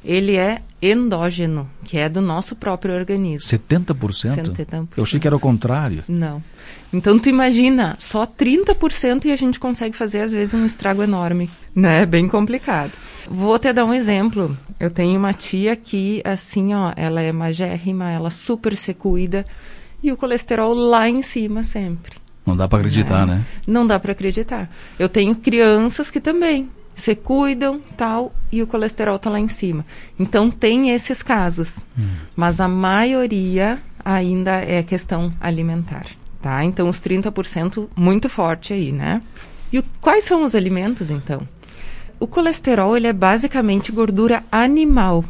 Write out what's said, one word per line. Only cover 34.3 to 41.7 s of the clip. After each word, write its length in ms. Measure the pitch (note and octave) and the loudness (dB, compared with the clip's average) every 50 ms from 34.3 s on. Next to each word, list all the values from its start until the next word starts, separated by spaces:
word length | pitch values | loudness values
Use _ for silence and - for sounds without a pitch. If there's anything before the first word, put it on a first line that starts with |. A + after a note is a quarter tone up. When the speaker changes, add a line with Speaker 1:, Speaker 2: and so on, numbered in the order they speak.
| F#3 F#3 F#3 F#3+ F#3+ | 0 0 0 0 0
Speaker 1:
é 260 | F#3 - - F3 F3 | 0 0 0 0 -2
questão 500 | E3+ F3 F#3+ F3 - - F#3 E3 F3 E3+ E3+ - | 0 -2 -4 -4 -2 -4 -2 -2 -2 -2 -4 -4
alimentar, 640 | - E3+ E3 D#3+ E3 E3 E3 E3+ E3+ - D3 - - - - - - - - - | -2 -2 -2 -2 -2 -2 -2 -4 -4 -6 -8 -10 -12 -14 -18 -18 -16 -14 -14 -8
tá? 200 | - C#3 C3 C3+ D3+ | -6 -4 -2 0 0
Então, 240 | F3 F#3 F#3+ F3 F3 | 0 0 0 0 0
os 120 | F3 - | 0 -2
trinta 320 | - - F#3 F#3 G3 G#3+ | -2 -2 -2 0 -2 -4
por 140 | G#3 F#3+ F3+ | -4 -4 -6
cento 420 | - - F3 E3 F#3 - A3 G#3 - - | -6 -4 -4 -4 -4 -4 -6 -10 -6 0
muito 320 | F3+ F3 F3+ G3 A3 A3 B3+ | 2 4 4 4 4 0 -2
forte 460 | - - F3+ E3 E3 E3 - - G#3 | -2 0 0 0 0 -4 -6 -6 -4
aí, 180 | G3 E3 C3+ | -4 -2 -2
né? 300 | C#3 C#3 C#3+ D3+ F#3 A#3 A3+ - - - - - - - - - | -4 -4 -2 -2 -2 -4 -4 -8 -18 -20 -20 -18 -14 -12 -6 -2
E 60 | - C4 | -2 -2
o, 60 | C4 - - - | -2 -2 -8 0
quais 220 | - D#4+ F#4+ G#4+ G#4 | 2 4 4 4 4
são 200 | - F#4 E4 D#4 | 4 2 2 2
os 100 | C4 A3 | 2 2
alimentos, 560 | G#3+ F#3 F#3 F#3 F3+ F#3 G#3 B3 - F#3 D3+ | 2 2 2 0 0 0 -2 -4 -4 -4 -4
então? 380 | D3+ C#3+ C#3 - D3 C3+ C3+ C3 - - - - | -4 -6 -4 -6 -8 -8 -8 -12 -16 -20 -20 -20